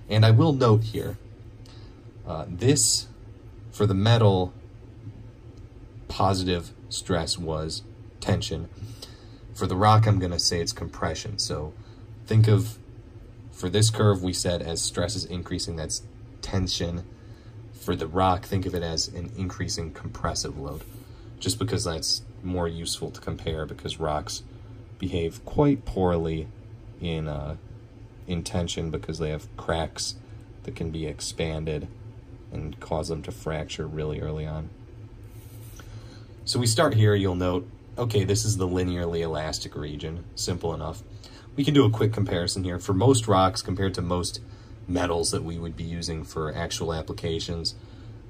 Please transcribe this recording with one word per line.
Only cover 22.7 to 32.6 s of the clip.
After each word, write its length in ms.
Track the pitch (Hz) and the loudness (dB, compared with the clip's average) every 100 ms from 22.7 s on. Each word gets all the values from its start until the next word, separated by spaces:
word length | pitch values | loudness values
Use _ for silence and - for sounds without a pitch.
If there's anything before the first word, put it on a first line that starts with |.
| 82 82 - 78 | -2 -6 -4 -6
to 100 | - | -8
compare, 420 | - 80 82 78 | -8 -6 -4 -4
because 340 | 76 - 78 73 | -4 -6 -8 -4
rocks 440 | 78 76 - - - - - - - - | -2 -2 -4 -8 -12 -16 -16 -16 -16 -8
behave 440 | 90 87 82 - - | -4 -2 -2 -4 -2
quite 400 | - 147 139 - | 4 4 4 0
poorly 600 | 95 90 85 82 80 76 - - - - - | 2 4 4 2 -2 -6 -12 -16 -16 -16 -8
in, 260 | 87 80 78 | -4 -2 -4
uh, 300 | 73 71 80 - - - - - - - | -4 -6 -8 -12 -18 -18 -18 -18 -16 -6
in 160 | 85 | -6
tension 480 | 85 90 85 - 82 | -2 -2 -2 -2 -4
because 280 | 76 - 80 | -4 -6 -4
they 120 | 78 | -2
have 160 | 76 - - | -4 -6 -8
cracks 600 | - 82 78 - - - - - - - | -2 -2 -2 -4 -8 -8 -14 -16 -16 -14
that 100 | - | -10
can 160 | - 85 | -6 -6
be 160 | 80 78 | -4 -6
expanded 840 | 73 - - 82 78 80 73 71 - - - - - - | -6 -8 -4 -2 -2 -2 -4 -6 -12 -16 -16 -18 -18 -12
and 260 | 76 | -8